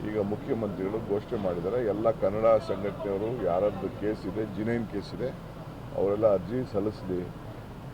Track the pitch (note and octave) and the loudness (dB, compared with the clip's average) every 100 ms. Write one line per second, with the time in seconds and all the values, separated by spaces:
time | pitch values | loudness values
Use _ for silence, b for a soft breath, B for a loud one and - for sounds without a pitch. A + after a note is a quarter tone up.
0 | G#2+ G#2+ G2+ G#2 - A2+ G#2+ F2+ F#2+ A2 | -2 0 0 0 -2 0 0 -2 -2 -2
1 | A2 G2+ - A#2 F#2+ F2 E2+ B2 A#2 G2+ | 0 -2 0 -2 0 0 0 0 0 4
2 | A2+ G#2+ G2 G#2 A2+ A2 - G2 G2+ - | 2 4 2 4 6 6 4 -2 -2 -2
3 | G#2 G2 G#2+ B2 F#2 F2 G#2 G#2 F#2 - | -2 0 0 0 2 4 2 2 -4 -2
4 | G#2 G#2 G2+ F#2 A2 F#2+ G#2+ A#2 G#2+ G#2 | -2 -2 -4 -4 -4 -2 0 0 0 -4
5 | F2+ F2+ B2 - - - - - - - | -6 -6 -6 -6 -12 -12 -12 -12 -8 0
6 | F#2+ G#2 A2 F#2+ F2 B2 B2 G2+ G#2 G2 | 2 6 6 6 2 -2 0 0 0 -2
7 | F#2 F2+ F2+ - - - - - - | -2 -2 -2 -8 -12 -12 -12 -12 -12